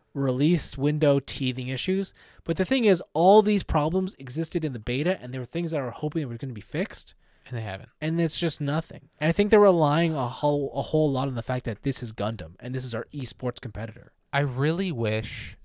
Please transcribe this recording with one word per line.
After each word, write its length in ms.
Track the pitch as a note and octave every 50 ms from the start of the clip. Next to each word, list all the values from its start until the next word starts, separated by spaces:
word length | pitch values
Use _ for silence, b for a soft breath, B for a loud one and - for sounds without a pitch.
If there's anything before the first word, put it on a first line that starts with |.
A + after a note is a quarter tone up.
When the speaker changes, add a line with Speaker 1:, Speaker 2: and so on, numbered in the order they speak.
| _ _ -
Speaker 1:
release 640 | C#3+ C#3 C3+ B2+ C3 C3 E3 F3 - - - -
window 420 | C#3 C3+ D3 D3+ D3 D#3 D3 C#3 C#3
teething 480 | - - - - C3+ B2+ A#2+ C3 B2
issues. 460 | B2+ C3+ B2+ - F#3+ F#3+ G3 G3 - b b b b b b b
But 140 | - D#3+
the 80 | F#3+ F#3
thing 200 | - C4 C4 A#3
is, 160 | G#3 F#3 E3 - - -
all 280 | D#3+ F3 F#3+ G#3 G#3+
these 220 | F#3+ G#3+ G#3 G3 -
problems 520 | - - D3+ D3 D#3+ E3+ F#3+ F#3+ F#3 - -
existed 460 | C#3 B2+ B2 D#3 E3 - - E3+ D#3
in 80 | D3 B2
the 60 | A2
beta, 400 | G#2 A#2+ B2 C3+ D3+ F3 F#3 -
and 120 | - B2 B2+
there 60 | C3
were 40 | B2
things 260 | - - F#3 F3 D#3
that 100 | E3 C#3+
were 100 | C3 A#2+
hoping 360 | - - D3+ D3+ D3+ E3 D3
were 100 | A#2+ A#2+
gonna 160 | A#2 C3+ C3+ A2+
be 80 | G#2
fixed. 520 | - - - D#3 G3+ - - - - - - _ _ _ _ _ -
Speaker 2:
And 120 | - B2
they 40 | A#2
haven't. 280 | A2 G#2 F#2+ F#2+ G#2+ - _ _
Speaker 1:
And 180 | D3+ D#3+ E3 E3+
it's 180 | E3+ D#3+ - -
just 200 | F3 D#3+ - -
nothing. 480 | D3 C#3 D3 E3 - - - - - _ _ -
And 100 | D3+ E3
I 20 |
think 180 | E3 - G#3 G3+
they're 100 | A3 G#3
relying 540 | G#3 G3 F3+ E3+ D3+ C#3+ D3 E3 F3 E3 D#3+
a 140 | C#3 B2
whole, 440 | A#2+ B2+ - - D3 D3 C#3+ C#3 - -
a 60 | C#3
whole 300 | C3+ - - D#3 D#3 D3
lot 160 | C3+ B2+ C#3
on 80 | C#3 B2+
the 60 | A#2+ -
fact 220 | - B2+ B2+ -
that 180 | A#2+ G#2 - -
this 200 | C#3 C3 - B2
is 80 | A2 A2
Gundam, 420 | - G2+ A2 A2+ G2+ E2 D#2+ F2 -
and 160 | A#2+ B2 C3
this 100 | C3 B2+
is 80 | B2 A2+
our 140 | A#2 - - -
esports 460 | C#3+ B2+ - - - C3 B2 - -
competitor. 500 | - A2+ - G#2+ A2+ A2 - - - - _ _ _ _ -
Speaker 2:
I 80 | C#3+
really 500 | D3 C3+ B2 B2+ C#3+ D#3 E3 F3+ G3 F#3
wish 640 | C#3+ A#2 A2+ G#2+ A2 A2 A2 - - - - - - -